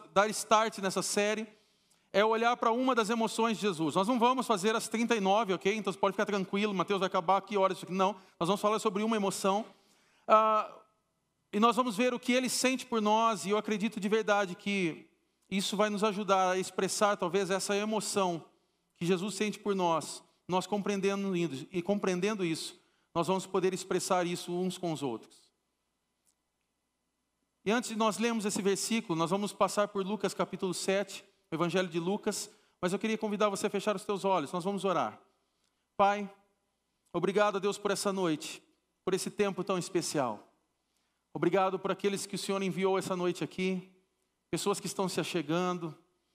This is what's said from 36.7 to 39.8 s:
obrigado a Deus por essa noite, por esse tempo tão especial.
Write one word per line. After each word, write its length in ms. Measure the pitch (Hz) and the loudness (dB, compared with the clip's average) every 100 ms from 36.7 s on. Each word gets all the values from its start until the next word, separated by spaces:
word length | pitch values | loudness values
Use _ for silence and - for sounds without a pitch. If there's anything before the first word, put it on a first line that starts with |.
| _ _ _ _ | _ _ _ _
obrigado 440 | 170 180 202 208 196 | 0 2 6 4 4
a 40 | |
Deus 180 | 202 196 | 0 0
por 120 | 202 | 0
essa 240 | 190 208 | 0 0
noite, 500 | 196 180 151 - - _ _ _ _ | 0 0 0 -4 -14 _ _ _ _
por 120 | - 185 | -2 -2
esse 160 | 208 | -2
tempo 320 | - 202 180 | 0 -2 0
tão 140 | 180 | -2
especial. 680 | 185 | -2